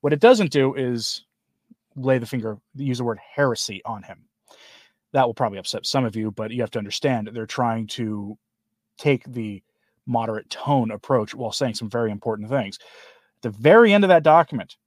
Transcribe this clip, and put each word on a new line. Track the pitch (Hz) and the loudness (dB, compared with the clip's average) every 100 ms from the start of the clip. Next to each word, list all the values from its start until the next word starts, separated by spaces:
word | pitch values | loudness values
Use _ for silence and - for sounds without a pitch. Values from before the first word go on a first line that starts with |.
What | 143 | 0
it | 147 | 4
doesn't | 226 247 175 | 4 4 0
do | 143 135 139 | 2 0 -2
is | 127 120 110 - _ _ _ _ _ _ _ - | -4 -4 -6 -10 _ _ _ _ _ _ _ -6
lay | 131 131 | 0 0
the | 117 | 0
finger, | 127 110 104 _ 135 | -6 -6 -10 _ -8
use | 139 123 | -4 -2
the | |
word | 120 107 - - | -4 -6 -10 0
heresy | 139 113 - 98 - | 0 0 -6 -10 -10
on | 107 | -12
him. | 95 98 _ _ _ - - - _ _ _ | -14 -20 _ _ _ -20 -20 -20 _ _ _
That | 135 127 | 0 0
will | |
probably | 110 117 98 | 0 -4 -4
upset | 92 80 - | -10 -8 -2
some | 135 123 | -2 0
of | 107 | -2
you, | 107 | -6
but | 98 110 | -6 -10
you | 120 | -6
have | 110 | -6
to | 120 | -6
understand | 101 - 143 120 107 | -8 -4 -2 -2 -4
that | |
they're | 117 110 | -10 -8
trying | - 120 113 107 | -2 -2 -2 -6
to | - 113 107 101 107 _ _ _ _ _ _ | -6 -6 -6 -10 -14 _ _ _ _ _ _
take | 147 135 - | 0 0 -2
the | 123 107 98 _ _ _ _ - | -10 -8 -10 _ _ _ _ -4
moderate | 120 113 107 - | -4 -2 -6 -10
tone | - - 139 110 | -10 0 0 0
approach | 107 - 131 107 | -6 0 0 0
while | - 117 | -6 -8
saying | - 131 107 | -4 -4 -4
some | 113 | -6
very | 117 113 | -2 -2
important | 104 117 107 107 | -4 -6 -6 -4
things. | 135 98 - - - - _ _ _ | -4 -4 -12 -20 -20 -20 _ _ _
At | |
the | 120 | -10
very | 104 131 214 233 | 2 8 8 8
end | 202 | 6
of | 196 | 6
that | 175 | 6
document | 156 160 160 135 85 - | 8 6 4 -4 -8 -16